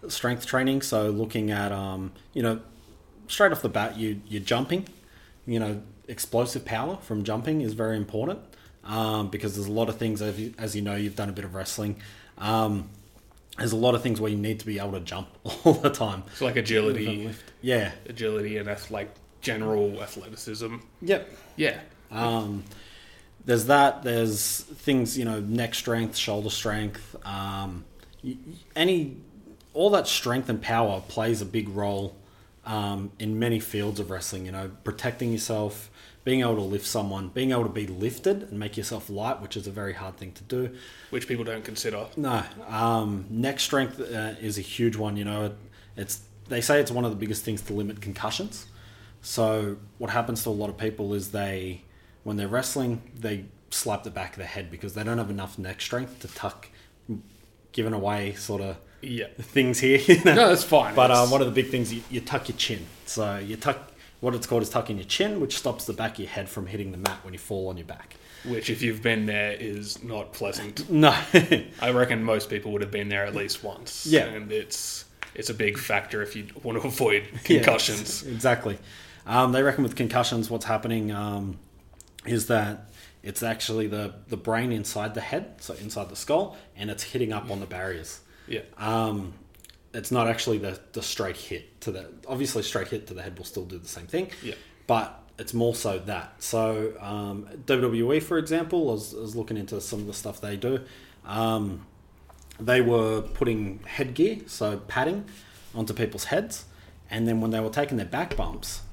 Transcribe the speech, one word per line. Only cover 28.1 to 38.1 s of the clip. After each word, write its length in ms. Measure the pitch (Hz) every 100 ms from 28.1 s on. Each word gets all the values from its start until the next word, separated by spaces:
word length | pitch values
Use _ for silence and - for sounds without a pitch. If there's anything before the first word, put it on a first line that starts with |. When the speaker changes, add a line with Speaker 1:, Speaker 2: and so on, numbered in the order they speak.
| -
Speaker 1:
y-, 140 | - 127 -
y-, 60 | 170 - -
any, 400 | 175 180 143 131 - - - - -
all 180 | 143 196
that 160 | 202 -
strength 420 | - 123 123 127
and 100 | 110
power 420 | - 117 113 95 -
plays 320 | - 113 110
a 60 | 98
big 220 | 113 101
role, 460 | 98 101 98 98 - - - - - -
um, 440 | 110 101 101 98 -
in 200 | 107 110
many 200 | 117 113
fields 400 | - 107 104 101
of 120 | 95
wrestling. 340 | 92 - 95 92
You 60 |
know, 180 | 95 95 95
protecting 480 | - - 127 120 120
yourself, 580 | 113 - 110 104 104 - - - -
being 180 | - 131
able 140 | 123 107
to 40 |
lift 240 | 98 101
someone, 440 | - 113 101 98 95
being 220 | 107 131
able 120 | 123
to 80 | 113
be 160 | 110 104
lifted 560 | 92 110